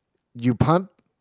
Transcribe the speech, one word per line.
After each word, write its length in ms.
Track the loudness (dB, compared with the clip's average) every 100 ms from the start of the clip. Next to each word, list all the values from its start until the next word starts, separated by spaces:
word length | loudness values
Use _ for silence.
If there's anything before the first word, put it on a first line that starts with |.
| _ _ _
You 200 | -6 -2
pump 360 | 0 2 0 -2 _ _ _